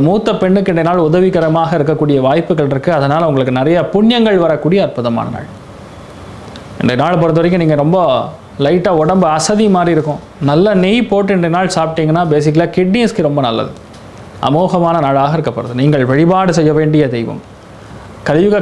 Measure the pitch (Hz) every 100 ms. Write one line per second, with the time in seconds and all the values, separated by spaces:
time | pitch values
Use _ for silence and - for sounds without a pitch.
0 | 143 202 220 175 185 196 190 165 165 180
1 | 156 170 185 180 160 160 165 165 147 151
2 | 151 139 131 156 165 156 143 135 151 160
3 | 139 151 165 135 127 127 139 170 147 196
4 | 220 240 220 190 165 147 147 196 165 -
5 | 120 117 117 120 - - - - - -
6 | - - - - - - - - - 123
7 | 151 175 165 156 170 180 160 147 147 185
8 | 165 123 113 - - - 139 175 196 170
9 | 156 190 170 156 160 208 220 185 175 160
10 | 147 143 - - 139 151 202 196 185 233
11 | 226 202 196 196 170 170 185 - 160 160
12 | 156 160 175 147 151 151 170 175 185 214
13 | 233 - 156 143 131 110 110 - - -
14 | - - - - 131 147 185 185 170 170
15 | 139 139 143 160 143 - 117 123 143 147
16 | 127 135 170 185 190 165 156 156 156 151
17 | 139 123 117 - - - - - - -
18 | - - - 147 196 202